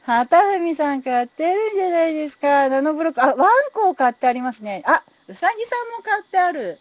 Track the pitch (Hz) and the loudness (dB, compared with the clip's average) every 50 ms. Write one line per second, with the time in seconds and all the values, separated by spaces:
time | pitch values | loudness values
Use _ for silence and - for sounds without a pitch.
0 | _ 254 233 240 247 247 339 339 403 403 403 359 339 339 320 311 302 285 277 269 | _ 0 0 0 2 4 4 4 4 4 0 -2 -2 -2 -2 -2 -2 -2 -2 -4
1 | 262 262 247 247 247 247 _ - 311 339 370 403 440 427 427 381 370 370 339 339 | -4 -2 -2 -2 -2 -4 _ -4 -2 -2 0 0 -2 -2 -2 -2 -2 0 0 0
2 | 330 330 311 311 302 294 - _ - 285 285 277 277 269 269 269 277 311 311 302 | 0 0 -2 -4 -6 -8 -8 _ 0 2 2 4 2 2 0 0 0 -2 -2 -2
3 | 330 330 - - 247 277 254 240 330 392 466 539 587 539 _ 415 427 370 - - | -2 -2 0 2 2 2 2 4 4 4 4 4 2 0 _ 0 0 0 2 2
4 | 269 247 240 _ - 254 240 247 247 254 233 _ 214 208 196 185 - 226 311 - | 0 0 0 _ -2 -2 0 0 -6 -8 -8 _ -10 -10 -10 -6 0 0 0 0
5 | _ _ _ _ _ - 190 - 339 370 453 427 466 466 508 480 480 466 466 466 | _ _ _ _ _ -20 -10 -2 -2 -2 -2 -2 -6 -6 -6 -6 -6 -8 -12 -12
6 | 453 440 415 415 - _ - 370 359 349 349 302 226 180 151 _ | -4 -4 -4 -4 -4 _ 0 0 0 0 -2 -4 -8 -8 -10 _